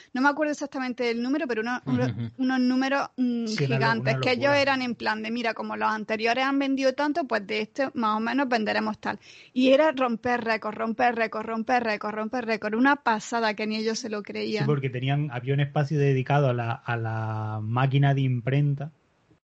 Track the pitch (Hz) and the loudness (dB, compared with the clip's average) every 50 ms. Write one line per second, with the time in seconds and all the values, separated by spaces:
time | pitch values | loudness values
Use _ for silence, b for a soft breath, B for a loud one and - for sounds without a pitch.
0 | B B - 247 269 285 285 302 311 302 294 - 294 285 - 277 254 254 240 - | B B -2 2 2 2 2 2 0 0 -2 -2 -6 -8 -6 -6 -6 -6 -4 -2
1 | 247 240 233 233 240 254 277 311 320 247 233 220 220 240 247 247 - - 247 247 | -2 -2 -2 -2 -2 -2 -2 -2 -2 -2 -2 -2 -2 -2 -4 -4 -2 -2 0 0
2 | 247 127 104 120 117 113 - - 262 254 262 262 254 247 254 262 269 269 277 277 | 0 -2 -2 -4 -6 -8 -4 -2 -2 0 2 2 2 2 2 0 0 0 0 -2
3 | - - - - 254 247 240 233 233 220 214 214 143 135 - - 135 131 - - | -2 -4 -4 -2 -2 0 0 -2 -4 -4 -2 -2 0 0 2 2 2 2 2 0
4 | - - - - - 254 254 233 262 277 285 285 277 277 269 262 254 247 226 - | 0 0 0 0 0 0 0 2 2 4 4 4 4 2 2 0 0 -4 -4 -4
5 | 233 220 214 214 220 220 226 240 226 226 220 - 220 214 214 214 214 214 214 220 | -4 -4 -4 -4 -4 -4 -4 -2 -2 -2 -2 -2 -6 -6 -4 -2 0 0 0 -2
6 | 214 - 220 214 220 233 233 254 262 277 277 277 277 269 269 269 269 262 262 - | -2 -4 -2 0 0 2 2 2 2 2 2 2 2 2 0 2 2 2 2 2
7 | 285 302 285 349 320 240 233 214 202 185 214 214 214 - _ - - - - 240 | 0 0 0 0 -2 0 -2 -2 -2 -2 -4 -4 -4 -4 _ -4 -4 -2 -2 0
8 | 226 214 214 214 226 233 240 269 285 247 254 233 214 208 208 214 220 220 214 - | 0 0 0 0 0 0 0 0 2 2 2 0 2 0 0 0 0 -2 -4 -4
9 | - 202 190 B B B B B B B B 254 254 262 269 277 311 320 302 262 | -4 -6 -6 B B B B B B B B 2 6 6 8 8 6 4 2 2
10 | 262 247 233 214 - 247 247 240 226 226 220 214 - 214 202 - 220 226 220 - | 0 0 0 -2 0 -2 -2 0 0 0 -2 -2 -2 -6 -6 -4 -4 -4 0 2
11 | 254 240 240 233 226 220 - 214 220 220 226 226 220 - 254 247 226 220 208 208 | 2 2 2 2 0 -2 -2 -4 -6 -4 -4 -4 0 2 2 2 2 0 -2 -2
12 | - 214 208 214 214 220 - 254 233 220 226 214 - 214 214 226 254 277 285 277 | -4 -6 -4 -4 -4 -4 -4 -4 -2 -2 -2 -2 -2 -2 0 2 4 4 4 2
13 | - 240 226 214 - - 240 233 226 214 208 208 214 214 214 220 214 220 226 220 | 2 0 0 0 -2 -4 -2 0 0 0 0 -2 -2 -2 -2 -2 -2 -2 -2 -4
14 | - 220 214 208 202 - 208 214 214 226 214 208 139 135 151 139 131 131 117 127 | -6 -6 -6 -8 -8 -8 -8 -6 -4 -4 -2 0 2 2 2 0 0 -2 -4 -2
15 | 127 135 143 147 151 151 120 123 120 131 139 143 143 143 - 156 147 139 156 147 | -2 0 0 0 0 -2 -4 -6 -4 -2 0 0 0 0 0 0 0 0 2 2
16 | 143 139 135 131 131 - 143 147 143 131 123 120 117 117 117 - - - 120 117 | 4 4 2 2 2 2 2 4 4 2 2 0 -2 -4 -4 -4 -4 -4 -4 -2
17 | 113 113 113 110 110 110 110 110 110 107 107 110 107 110 117 123 135 139 131 139 | -2 -4 -4 -4 -4 -4 -4 -4 -4 -6 -6 -6 -4 -2 0 2 2 2 4 4
18 | 143 139 139 135 135 131 127 120 110 127 135 143 147 143 143 139 143 160 - _ | 4 4 4 2 2 0 0 -2 -2 0 0 2 2 2 0 -2 -6 -10 -14 _
19 | _ _ _ _ _ _ _ _ _ _ _ _ | _ _ _ _ _ _ _ _ _ _ _ _